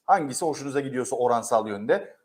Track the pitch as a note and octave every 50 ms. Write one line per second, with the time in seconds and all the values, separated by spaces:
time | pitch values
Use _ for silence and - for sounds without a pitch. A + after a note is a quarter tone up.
0 | _ - F#3+ F#3+ D#3 C3+ B2+ - F3+ D#3+ C#3 - C#3 C#3 C3 C#3+ C3+ C3+ B2+ B2+
1 | A#2+ A#2+ C3+ A#2 B2 B2 A#2+ A#2 A2 - B2 A2+ G#2+ G#2+ G#2 G2+ G#2 B2+ E3+ G3+
2 | - - - _